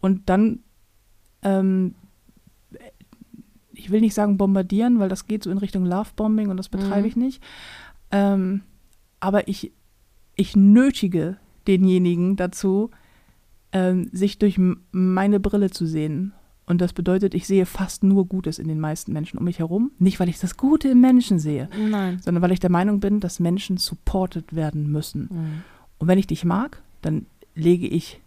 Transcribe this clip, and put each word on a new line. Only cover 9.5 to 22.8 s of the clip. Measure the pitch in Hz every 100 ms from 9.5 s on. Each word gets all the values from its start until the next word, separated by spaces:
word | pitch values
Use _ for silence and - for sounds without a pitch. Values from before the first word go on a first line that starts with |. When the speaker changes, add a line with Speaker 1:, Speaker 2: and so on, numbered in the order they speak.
| 196 - _ _ _ _ _ _ -
Speaker 1:
ich | 202 208
nötige | 196 214 269 - 196 175 160 190 _ _ -
denjenigen | 190 190 185 175 170 180 196
dazu, | 180 - 196 190 226 - _ _ _ _ _ _ _
ähm, | 190 185 185 180
sich | 180 202 -
durch | 208 190
m-, | 180 - _
meine | 185 185 185 196 208
Brille | 202 208 196
zu | - 165
sehen. | 156 156 151 190 - _ _ _
Und | 175
das | 175
bedeutet, | - 180 185 196
ich | 180 -
sehe | 196 185
fast | - 190 -
nur | 196 196 185
Gutes | 185 170 -
in | 160
den | 156
meisten | 151 156 -
Menschen | 156 156 -
um | 175
mich | 175
herum. | 165 185 247 _
Nicht, | 185 -
weil | 180
ich | 170
das | 180 -
Gute | 262 311 269
im | 247
Menschen | 254 254 240 180
sehe, | 151 147 135 190 214
Speaker 2:
Nein. | 214 185 180
Speaker 1:
sondern | - 175
weil | 180
ich | 180
der | 180
Meinung | 175